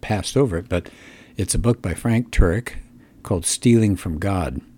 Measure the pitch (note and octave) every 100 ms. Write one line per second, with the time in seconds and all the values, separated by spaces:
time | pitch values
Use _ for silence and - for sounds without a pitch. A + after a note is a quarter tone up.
0 | - G2+ - C3 C#3 E2 - F2 - -
1 | - - - - F#2 - A2 B2 G2+ E2+
2 | A#3+ A2+ B2 - F#2 F#2+ A#2+ - - -
3 | - - - F#2+ E2+ - B2 A#2 A2 F#2
4 | F#2 D#2 G2+ G2 D2+ B1+ -